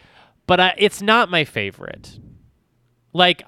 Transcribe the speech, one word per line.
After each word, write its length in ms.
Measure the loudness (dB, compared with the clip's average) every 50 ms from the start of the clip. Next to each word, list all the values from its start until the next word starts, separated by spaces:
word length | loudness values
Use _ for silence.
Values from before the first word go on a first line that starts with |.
| _ _ _ _ -20 _ _ _ _
But 140 | 0 2 2
I, 140 | 2 0 2 2
it's 240 | 0 0 0 -2 0
not 260 | 2 2 2 2 2
my 160 | 0 -2 -2
favorite. 760 | -2 -4 -6 -6 -6 -8 -12 -16 -16 -16 -16 -20 -20 -20 -20 -20 -20 -20 -20 _ _ _ _ _ _ _ _ _ _ _ _ _ _ _
Like, 300 | 0 0 0 0 -2 -6